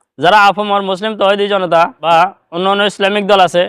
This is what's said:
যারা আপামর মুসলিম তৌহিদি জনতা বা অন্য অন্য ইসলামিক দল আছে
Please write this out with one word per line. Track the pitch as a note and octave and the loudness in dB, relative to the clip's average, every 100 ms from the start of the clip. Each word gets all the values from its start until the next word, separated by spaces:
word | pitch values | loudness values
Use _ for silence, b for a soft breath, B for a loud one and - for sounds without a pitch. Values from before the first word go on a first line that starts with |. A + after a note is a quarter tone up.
| _ - | _ -4
যারা | D#3+ G#3 | 2 4
আপামর | G3+ F#3+ G#3 G3+ | 4 0 -2 -2
মুসলিম | F#3+ F#3 A3 G#3 | -2 -6 -6 -2
তৌহিদি | G3 G3+ G3+ | -2 0 -2
জনতা | G3+ F3+ E3 E3+ - | -2 0 0 0 -2
বা | D#3 E3 F#3 - _ | 0 2 0 -4 _
অন্য | E3+ F#3+ | -6 -2
অন্য | G3+ | -2
ইসলামিক | G3+ - G3 G#3 G3 | -2 -2 -2 -2 0
দল | G3+ | 2
আছে | F3+ F3 | 2 0